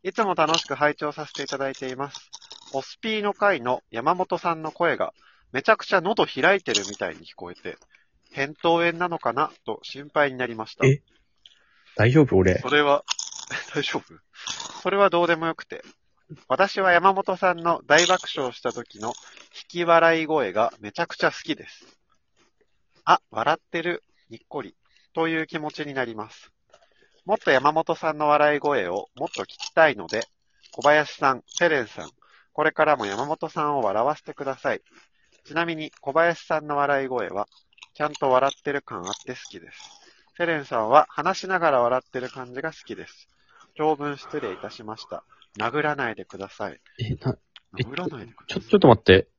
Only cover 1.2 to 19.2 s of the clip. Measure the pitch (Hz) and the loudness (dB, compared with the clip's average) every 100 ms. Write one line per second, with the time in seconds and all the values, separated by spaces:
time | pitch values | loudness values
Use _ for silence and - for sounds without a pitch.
1.2 | - - 139 135 135 131 131 127 139 - | -12 -10 -8 -6 -6 -6 -10 -8 -10 -12
2.2 | - - - - - 135 - - 226 214 | -20 -20 -20 -20 -8 -8 -8 -10 -6 -4
3.2 | 208 196 202 165 120 127 _ 117 139 180 | -4 0 0 2 -2 -4 _ -4 -2 0
4.2 | 185 175 175 160 156 - 170 120 92 _ | -2 -2 -2 -4 -6 -2 -2 0 -4 _
5.2 | _ _ _ 180 - 220 - 190 170 220 | _ _ _ -2 2 0 2 0 0 0
6.2 | 160 135 160 196 - 107 98 104 92 76 | 0 2 2 2 0 -2 -4 -6 -8 -8
7.2 | 85 - 87 90 92 78 _ _ _ _ | -20 -16 -16 -12 -14 -14 _ _ _ _
8.2 | _ - 139 151 170 170 170 165 180 165 | _ -6 -6 -2 0 2 2 -2 -6 -2
9.2 | 123 117 151 - - 107 - 131 147 156 | -4 -2 -4 -4 -10 -10 -12 -16 -4 0
10.2 | 143 127 123 110 110 - 135 143 _ _ | 0 0 -6 -6 -12 2 2 2 _ _
11.2 | _ _ _ _ _ _ _ - 110 151 | _ _ _ _ _ _ _ 2 6 6
12.2 | 135 95 92 90 127 147 147 143 - - | 6 6 4 2 2 2 4 2 0 -8
13.2 | - - - - - 151 - - - - | -8 -14 -12 -12 -6 -6 -4 -6 -8 -20
14.2 | _ - - - - - 180 196 196 170 | _ -16 -12 -10 -12 -6 -2 4 4 4
15.2 | 175 165 165 - - - - _ _ _ | 2 2 0 -6 -12 -16 -16 _ _ _
16.2 | _ 151 _ 127 196 - 190 175 190 190 | _ -20 _ 2 2 2 4 6 6 4
17.2 | 196 180 185 170 170 165 - 151 175 185 | -2 0 0 2 0 0 4 4 6 0
18.2 | - - 127 - 123 117 117 104 110 131 | 0 -6 -6 -4 -6 -6 -12 -10 -10 -10